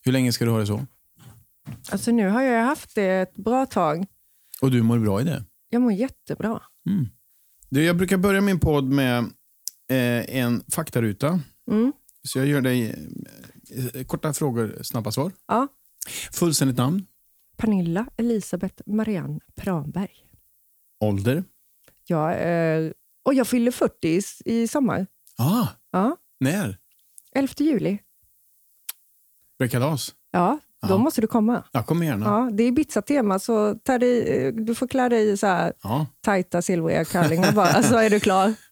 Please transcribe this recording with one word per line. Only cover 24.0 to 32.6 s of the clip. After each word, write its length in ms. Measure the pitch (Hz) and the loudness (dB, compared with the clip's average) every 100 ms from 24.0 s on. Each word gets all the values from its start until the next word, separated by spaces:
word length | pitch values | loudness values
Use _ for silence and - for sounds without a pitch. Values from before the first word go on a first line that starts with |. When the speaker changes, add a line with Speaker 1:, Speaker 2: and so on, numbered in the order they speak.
| 165 | 0
Speaker 2:
i, 120 | 170 - - - 233 | 0 -2 -10 -4 -2
i 60 | 233 | 0
sommar. 400 | - 240 - 190 _ _ - | 0 0 0 -6 _ _ -2
Speaker 1:
Ah. 300 | 127 233 156 - _ | 0 2 0 -6 _
Speaker 2:
Ja. 260 | 185 220 349 _ _ | 0 0 -2 _ _
Speaker 1:
När? 380 | 131 196 170 - _ _ _ - _ | -2 0 -4 -8 _ _ _ -20 _
Speaker 2:
Elfte 280 | 269 277 - | -4 -4 0
juli. 340 | 294 233 156 202 _ _ _ _ _ _ _ _ - - _ _ _ _ _ _ | 0 0 -2 -4 _ _ _ _ _ _ _ _ -18 -18 _ _ _ _ _ _
Speaker 1:
Blir 100 | 127 | -2
det 20 | |
kalas? 460 | 123 139 147 - _ _ | 2 0 -2 -6 _ _
Speaker 2:
Ja, 280 | 180 175 294 _ _ | 0 2 0 _ _
då 60 | 190 | 0
Speaker 1:
Ja. 80 | 190 | 2
Speaker 2:
måste 240 | 277 277 | 2 0
du 60 | 220 | 0
komma. 360 | 240 214 240 - | 2 2 0 -2
Speaker 1:
Ja, 120 | 123 | -6
kom 200 | - 165 | -2 0
gärna. 220 | 165 104 | 0 0
Speaker 2:
Ja, 240 | 107 208 254 | 0 0 0
det 100 | 202 | 2